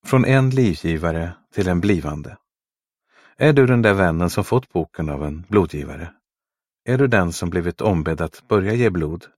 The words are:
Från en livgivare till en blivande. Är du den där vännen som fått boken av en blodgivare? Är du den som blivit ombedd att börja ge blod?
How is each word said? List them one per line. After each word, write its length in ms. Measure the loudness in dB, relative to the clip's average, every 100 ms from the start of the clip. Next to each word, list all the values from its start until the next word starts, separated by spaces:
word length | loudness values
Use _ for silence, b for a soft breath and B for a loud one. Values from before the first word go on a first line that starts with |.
| 0
Från 200 | 2 4
en 240 | 2 2
livgivare 840 | 2 0 0 -4 -2 -2 -4 -6 -10 _
till 140 | -4 0
en 120 | 0
blivande. 580 | 0 0 -2 -10 -14 -20 _ _ _ _ _ _ b b b _
Är 160 | 2
du 120 | 4 4
den 160 | 4
där 120 | 2
vännen 360 | 2 2 2 -2
som 140 | -2
fått 300 | -2 -2 -2
boken 360 | -6 -6 -6 -6
av 140 | -4
en 220 | -6 -8 0
blodgivare? 640 | 0 2 -6 -10 -12 -14 _ _ _ _ _ _ _ -2
Är 120 | 2
du 100 | 4
den 260 | 4 2
som 160 | -2 -4
blivit 320 | -2 -4 -2
ombedd 400 | 0 0 0 -2
att 260 | -6 -8 _
börja 260 | 0 0
ge 160 | 2 0
blod? 360 | 0 -4 -6 -14